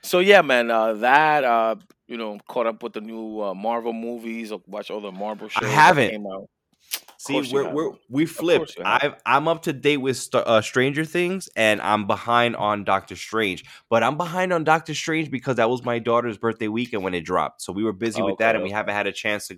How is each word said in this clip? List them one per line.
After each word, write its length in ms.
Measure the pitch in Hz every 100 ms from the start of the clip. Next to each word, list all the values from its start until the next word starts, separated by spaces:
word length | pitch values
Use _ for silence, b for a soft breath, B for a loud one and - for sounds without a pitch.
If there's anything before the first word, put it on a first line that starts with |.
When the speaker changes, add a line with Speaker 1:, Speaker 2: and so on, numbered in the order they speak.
Speaker 1:
So, 180 | - 185
yeah, 220 | 190 202
man, 280 | 156 123 117
uh, 240 | 113 110 110
that, 480 | 120 139 156 151
uh, 320 | 127 117 113 107 _ _ _
you 100 | 117
know, 200 | 110 104 -
caught 200 | - 113
up 160 | 110
with 100 | 120
the 80 | 107
new, 400 | 107 113 110 107
uh, 120 | 101
Marvel 400 | 92 107 117 117
movies, 580 | 113 117 120 113 113 110
uh, 60 | 104 _
watch 240 | 101 104
all 80 | 101
the 100 | 104
Marvel 360 | 92 104 107 107
Speaker 2:
I 120 | -
Speaker 1:
shows 80 | 123
that 60 | 143
Speaker 2:
haven't. 360 | 156 160 110
Speaker 1:
came 160 | 107 101
out. 160 | 95
Of 560 | 101 _ _ _ _ - - - -
Speaker 2:
See, 80 |
Speaker 1:
course 160 | 143 135
you 20 |
Speaker 2:
we're, 180 | 135 139
we're, 100 | 143 160
Speaker 1:
haven't. 160 | - _
Speaker 2:
we 140 | 127
Speaker 1:
Of 60 | 156
course 100 | -
Speaker 2:
flipped. 380 | 170 156 - -
Speaker 1:
you 60 |
haven't. 300 | 90 117 143
Speaker 2:
I've, 80 | - -
I'm 220 | 131 156
up 140 | 165
to 100 | 165
date 240 | 139 143 147
with 200 | 131 123
St-, 260 | - 127 98
uh, 140 | 113
Stranger 440 | 107 - 127 143 160
Things, 420 | 175 175 190 - -
and 240 | 110 104
I'm 260 | 82 104 101
behind 480 | 104 - 120 120 113
on 280 | 104 104
Doctor 320 | 101 98 - 90
Strange. 480 | - 110 107 87 B B B
But 140 | 117
I'm 140 | 113 147
behind 340 | 175 180 185
on 120 | 175
Doctor 300 | 156 160 156 147
Strange 340 | - 160 156
because 240 | 131 139 123
that 120 | 117
was 140 | 127 123
my 140 | 117
daughter's 380 | 113 117 120 104
birthday 300 | 117 110 110
weekend 360 | 110 123 107
when 100 | 95
it 80 | 90
dropped. 400 | 80 90 76 -
So 100 | -
we 120 | 92
were 100 | 110
busy 280 | 95 117 107
with 140 | 98 95
that, 100 | 113
Speaker 1:
Okay, 60 | 113
Speaker 2:
and 80 |
we 60 | 92
Speaker 1:
okay. 60 | 104
Speaker 2:
haven't 200 | 104 104
had 120 | 98
a 40 |
chance 360 | 92 113 104
to 80 | -